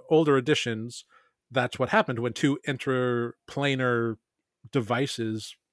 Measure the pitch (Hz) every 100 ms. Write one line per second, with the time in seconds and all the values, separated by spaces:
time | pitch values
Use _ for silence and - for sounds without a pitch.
0 | - 160 151 135 123 139 120 110 117 -
1 | - _ _ _ - 123 123 - 123 220
2 | - 117 123 - 143 143 - 131 135 127
3 | 123 120 117 - - 139 139 131 127 117
4 | 117 107 _ _ _ _ - 139 110 123
5 | 139 - 110 110 - - _